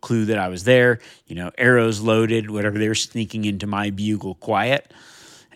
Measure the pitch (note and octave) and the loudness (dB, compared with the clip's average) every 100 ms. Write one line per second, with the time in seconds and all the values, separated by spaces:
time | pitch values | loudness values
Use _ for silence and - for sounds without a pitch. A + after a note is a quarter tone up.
0 | - A#2 G#2+ G#2+ F#2 F#2 G2+ B2+ B2 A2+ | -2 2 2 0 -2 -4 0 2 4 2
1 | - - - F2 F2+ - B2 B2 A2+ G#2 | -4 -20 -14 -10 -8 0 4 4 4 0
2 | A2 A2 A2+ A2+ G#2+ G#2 G#2 G#2 G#2+ G#2+ | 2 2 2 0 -2 -2 -2 0 0 -2
3 | - A#2 G#2+ A2+ G#2 G2 G#2 G2+ G2+ G2 | -4 -6 -6 -4 -4 -4 -4 -2 -2 -2
4 | G#2+ G#2 F#2+ F2+ - G2+ A#2 C#3 - - | -2 -2 -4 -8 -2 0 2 0 -4 -20
5 | - - - - - | -20 -20 -20 -20 -20